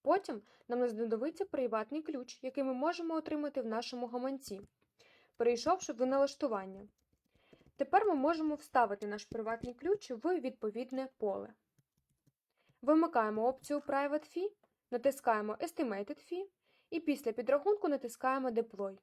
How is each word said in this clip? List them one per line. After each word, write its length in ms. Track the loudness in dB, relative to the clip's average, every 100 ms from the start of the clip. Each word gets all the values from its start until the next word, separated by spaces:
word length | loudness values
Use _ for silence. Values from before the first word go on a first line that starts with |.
Потім 400 | 4 2 2 -10 _ _ -4
нам 200 | 0 0
знадобиться 580 | 0 -2 0 -2 -4
приватний 560 | -4 -2 0 0 -2 -6
ключ, 380 | -4 -8 -8 -10
який 200 | -6 -2
ми 100 | -2
можемо 400 | 0 0 0 -2
отримати 480 | -2 -2 -4 -2 -2
в 40 |
нашому 420 | -2 -4 -4 -6 -6
гаманці, 540 | -4 -4 -6 -8 -12 -14 _ _ _ _ _ _ _
перейшовши 560 | 2 4 2 0 0
в 120 | -2
налаштування. 840 | 2 4 2 2 -2 -2 -6 -14 -18 _ _ _ _ _ _ -20 _
Тепер 300 | -4 4 6
ми 100 | 6
можемо 400 | 4 4 2 0
вставити 520 | -2 0 4 4 2 -4
наш 180 | -6
приватний 480 | -8 -6 -4 -4 -6
ключ 380 | -6 0 0 -2
в 280 | -4 0 0
відповідне 680 | -2 -4 -6 -6 -6 -6 -8 _
поле. 360 | -4 -4 -8 -16 _ _ _ _ _ _ _ _ _ _ _ _
Вимикаємо 680 | 4 6 6 2 2 2 0
опцію 320 | -2 -4 -4
Private 580 | 0 0 0 -2 -4 -6
Fee, 140 | -6 _ _ _ _
натискаємо 600 | 0 0 2 0 0 -2
Estimated 760 | -4 -6 -2 -2 -2 -6 -10 -8
Fee 140 | -8 -8 _ _ _ _
і 100 | -4
після 320 | -2 0 -2
підрахунку 560 | -2 2 2 4 2 2
натискаємо 600 | 0 -4 -2 0 0 0
Deploy. 480 | 0 -2 -6 -8 -8